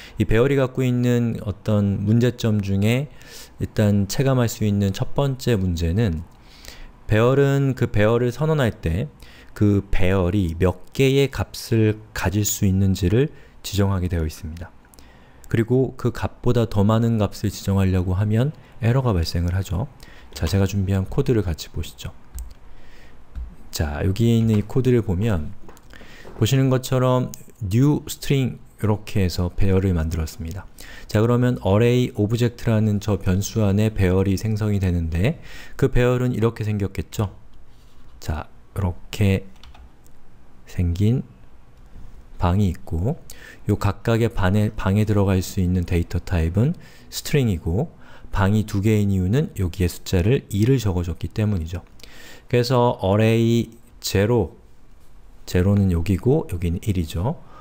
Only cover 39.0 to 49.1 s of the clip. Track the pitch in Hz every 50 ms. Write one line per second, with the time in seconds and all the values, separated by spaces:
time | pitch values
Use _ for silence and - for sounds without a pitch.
39 | - - - - 107 98 95 - - - - - - - - - - - - -
40 | - - - - - - - - - - - - - - - - 90 85 85 90
41 | 104 107 120 135 - - - - - - - - - - - - - - - -
42 | - - - - - - - - - 87 90 101 104 92 80 - - - 90 80
43 | 90 120 170 - - - - - - - - - - - 104 - - 101 98 -
44 | - 117 117 113 117 110 - - - 92 98 104 104 107 107 - - 101 98 104
45 | 107 104 104 101 98 98 95 95 90 - - 101 92 87 90 92 87 - 90 85
46 | 85 - - 87 - - 92 82 80 82 85 98 117 151 175 - - - - -
47 | - - - - - - - 147 131 113 95 78 - 82 82 104 160 - - -
48 | - - - - - - - 95 98 95 104 107 101 - - 98 95 113 110 104
49 | 104 101